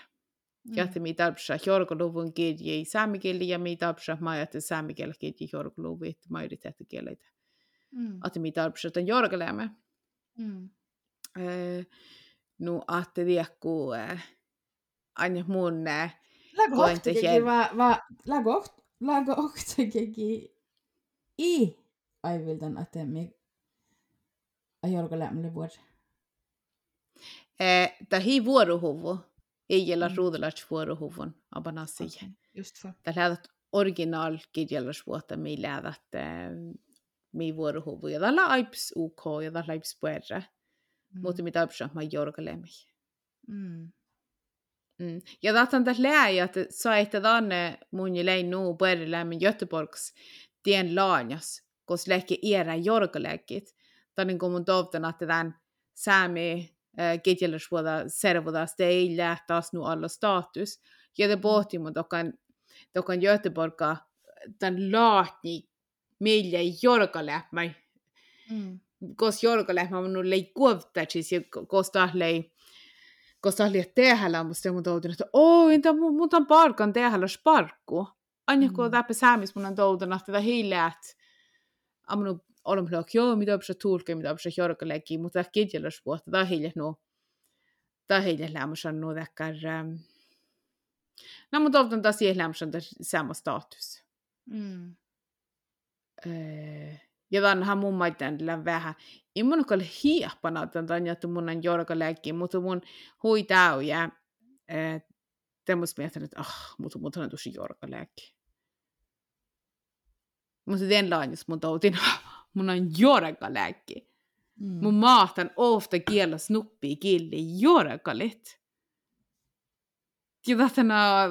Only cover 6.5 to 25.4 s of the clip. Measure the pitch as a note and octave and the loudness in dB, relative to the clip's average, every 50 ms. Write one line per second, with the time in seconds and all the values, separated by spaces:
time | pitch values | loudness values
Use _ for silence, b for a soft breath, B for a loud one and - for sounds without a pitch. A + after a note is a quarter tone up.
6.5 | - - - - - - - - - A#1+ - - - - _ _ _ _ _ _ | -14 -14 -16 -16 -18 -18 -18 -16 -16 -14 -14 -14 -16 -18 _ _ _ _ _ _
7.5 | _ _ _ _ _ _ _ _ C4+ B3 A#3+ A3 G3 F#3 F3+ F#3 - E3+ D#3+ D#3+ | _ _ _ _ _ _ _ _ -12 -10 -10 -10 -10 -10 -10 -8 -8 -6 -8 -6
8.5 | D3+ E3 D#3+ D#3+ - - - E3+ - F3 F3+ F3+ A3+ B3+ A#3 F#3 F#3+ F3+ E3 E3+ | -4 -4 -4 -4 -6 -8 -10 -8 -6 -4 -2 0 0 0 0 0 -2 -4 -6 -6
9.5 | G#3 G#3 A3 A3 G#3+ _ _ _ _ _ _ _ _ _ _ _ _ A#3 A3+ G#3+ | -6 -8 -8 -10 -12 _ _ _ _ _ _ _ _ _ _ _ _ -12 -12 -12
10.5 | G3 F#3 F#3 F#3+ _ _ _ _ _ _ _ _ _ _ - - - F#3 F3+ F3+ | -12 -12 -16 -18 _ _ _ _ _ _ _ _ _ _ -20 -18 -12 -10 -8 -8
11.5 | F3 F3+ F3 F3+ F3 F3+ F3+ b b b b b b b b b b b b _ | -6 -6 -6 -6 -8 -8 -10 b b b b b b b b b b b b _
12.5 | _ - E3 E3+ F3 E3 - - E3+ F3 F3 - _ F3+ F3 F3+ F3+ E3+ E3 - | _ -8 -6 -4 -4 -4 -4 -4 -4 -4 -4 -4 _ -2 0 2 2 2 0 -2
13.5 | - _ - D#3+ E3 D#3+ C#3 C3+ A#2 A2+ G#2+ - F3+ E3+ B B B _ _ _ | -8 _ -6 -4 -4 -2 -4 -4 -6 -6 -8 -8 -10 -12 B B B _ _ _
14.5 | _ _ _ _ _ _ _ _ _ _ _ _ - - E3 F#3 F#3 F3 F3+ F3 | _ _ _ _ _ _ _ _ _ _ _ _ -6 -4 -2 -2 -2 -4 -4 -4
15.5 | G3 F#3+ F3+ E3+ E3 D#3+ D#3+ E3 D3 D3+ E3 E3+ - b b b b b b b | -2 0 0 0 -2 -2 -4 -4 -2 -4 -4 -6 -8 b b b b b b b
16.5 | - F#4+ A4 - C4 A#3+ - F4 F4 F3 - - - A4+ - - - - A#3 A#3+ | 0 2 2 4 4 4 4 4 4 2 0 0 0 2 4 4 4 4 4 4
17.5 | A#3+ A#3 A3 - - A3+ B3 B3 A#3 - - - - - - - C#4+ C#4+ A3+ A3 | 4 2 2 2 2 4 4 4 4 2 0 -8 -20 -14 -6 -4 -2 0 2 2
18.5 | C4 G4+ - - _ _ _ _ _ - A#3 C#4+ D4 C#4 C4+ C4 C4+ - D4+ D4 | 0 0 -2 -6 _ _ _ _ _ -6 -2 0 0 0 0 0 0 -2 -2 -4
19.5 | - - - - - - B3 G#3+ - A3+ A#3 G#3+ A3 A3 G#3+ G#3+ A3+ A3 - - | -6 -10 -12 -4 -2 -2 -2 0 -2 -4 -4 -4 -6 -4 -4 -4 -4 -6 -8 -12
20.5 | _ _ _ _ _ _ _ _ _ _ _ _ _ _ _ _ _ - D#4+ F4 | _ _ _ _ _ _ _ _ _ _ _ _ _ _ _ _ _ -2 0 2
21.5 | F4 D4+ A3+ E3+ - _ _ _ _ _ _ _ _ _ - E3+ F3 E3 D#3+ D#3+ | 4 4 2 2 0 _ _ _ _ _ _ _ _ _ -6 -4 -4 -4 -4 -6
22.5 | D#3 D3+ D#3 D#3 D3 - E3+ - - E3+ D#3 C#3 D3 D#3+ E3+ F3 - _ _ _ | -6 -6 -8 -8 -8 -8 -10 -10 -10 -10 -8 -6 -6 -8 -8 -10 -14 _ _ _
23.5 | _ _ _ _ _ _ _ _ _ _ _ _ _ _ _ _ _ _ _ _ | _ _ _ _ _ _ _ _ _ _ _ _ _ _ _ _ _ _ _ _
24.5 | _ _ _ _ _ _ - F3+ F#3 F3 E3 E3 D#3+ E3 D#3 - - E3 | _ _ _ _ _ _ -6 -4 -2 -2 -4 -4 -6 -6 -6 -6 -6 -6